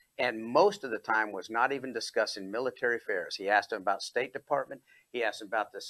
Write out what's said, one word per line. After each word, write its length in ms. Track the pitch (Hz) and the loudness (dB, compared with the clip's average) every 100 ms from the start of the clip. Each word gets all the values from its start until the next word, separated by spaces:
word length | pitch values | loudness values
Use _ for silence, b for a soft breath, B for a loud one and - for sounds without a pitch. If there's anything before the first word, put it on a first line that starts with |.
| _ - | _ -4
and 260 | 123 113 | -2 -2
most 400 | 113 139 202 196 | 4 6 6 4
of 80 | 135 | -6
the 80 | 107 | -4
time 320 | - 110 107 | 0 2 2
was 180 | 98 90 | -4 -4
not 220 | 117 127 | 0 0
even 200 | 139 131 | 0 -6
discussing 580 | - - 117 107 104 95 | -6 -2 0 0 -2 -6
military 460 | 110 131 - 123 117 | -4 -4 -2 -2 0
affairs. 380 | - 95 78 - | -2 -4 -4 -4
He 140 | 98 | 4
asked 220 | 104 - | 4 2
him 80 | 107 | -2
about 220 | 95 98 | -2 -2
State 300 | - 123 131 | -2 -4 -4
Department. 480 | 131 - 143 135 135 _ b b | -6 -2 -2 -2 -10 _ b b
He 120 | 123 | -2
asked 180 | 110 - | -2 -4
him 60 | 104 | -4
about 240 | 110 104 | -2 -2
the, 80 | 98 | -6